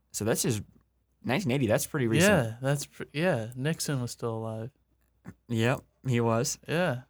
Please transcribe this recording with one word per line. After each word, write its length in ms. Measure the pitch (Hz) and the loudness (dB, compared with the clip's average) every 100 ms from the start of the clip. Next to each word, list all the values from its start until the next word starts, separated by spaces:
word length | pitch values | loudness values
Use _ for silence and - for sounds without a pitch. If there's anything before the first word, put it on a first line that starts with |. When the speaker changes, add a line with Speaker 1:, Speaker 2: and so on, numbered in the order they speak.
| _ | _
Speaker 1:
So 120 | - | -4
that's 180 | 104 135 | 0 0
just 200 | 170 107 - _ _ _ _ _ | 0 -2 -6 _ _ _ _ _
nineteen 260 | - 131 175 | -2 -2 0
eighty. 160 | 139 113 | 0 2
That's 200 | 127 - | 2 0
pretty 200 | 151 117 | -2 2
recent. 240 | 143 190 185 113 | 4 6 4 2
Speaker 2:
Yeah, 80 | 113 | -2
that's 240 | 131 143 - | -2 -2 -4
pr-, 160 | - - | -12 -10
yeah. 360 | 143 180 131 110 127 | -2 0 0 -4 -4
Nixon 440 | 143 165 - 135 | -4 -2 -2 -2
was 120 | 120 | -4
still 220 | - 120 | -6 -6
alive. 360 | 113 110 110 120 - _ _ _ _ - - - | -4 -6 -8 -10 -14 _ _ _ _ -20 -20 -4
Speaker 1:
Yep, 320 | 113 117 143 - _ 135 | 2 2 2 -4 _ 0
he 140 | 120 | 2
was. 380 | 117 113 123 - - | 4 2 0 -4 -4
Speaker 2:
Yeah. 340 | 151 180 127 - | -2 0 -2 -6